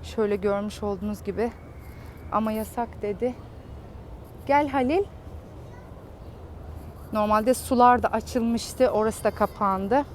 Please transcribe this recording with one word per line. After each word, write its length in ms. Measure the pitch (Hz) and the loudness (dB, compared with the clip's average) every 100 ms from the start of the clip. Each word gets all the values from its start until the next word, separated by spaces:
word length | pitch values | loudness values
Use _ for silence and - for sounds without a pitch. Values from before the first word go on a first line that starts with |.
Şöyle 320 | - - 208 202 | -8 -2 0 2
görmüş 480 | 202 202 208 - | 2 0 -2 -4
olduğunuz 400 | 208 196 208 208 | -4 -2 -4 -6
gibi. 280 | - 185 233 - - - - - - - - | -6 -2 -2 -4 -16 -16 -14 -14 -14 -14 -2
Ama 200 | 208 220 | 0 0
yasak 500 | 214 214 - 233 - | -2 -4 -4 -6 -4
dedi. 340 | 208 190 247 247 - - - - - - - - - - - | -6 -2 -2 -4 -14 -16 -14 -14 -14 -16 -14 -16 -16 -12 4
Gel 220 | 277 294 | 4 6
Halil. 360 | 269 247 330 403 - - - - - - - - - - - - - - - - - - - - | 2 4 4 2 -4 -14 -14 -14 -16 -16 -16 -16 -16 -16 -16 -16 -14 -14 -14 -12 -12 -14 -14 -4
Normalde 400 | 220 214 214 220 | 0 4 4 4
sular 500 | 247 - 247 247 247 | 2 2 8 8 8
da 40 | - | 4
açılmıştı. 800 | - - 254 233 233 - - 254 | 0 0 0 2 0 -2 2 4
Orası 360 | 208 214 214 | 6 2 2
da 80 | 220 | 0
kapandı. 760 | - 208 - 202 190 196 254 285 | 2 -2 2 2 2 2 2 2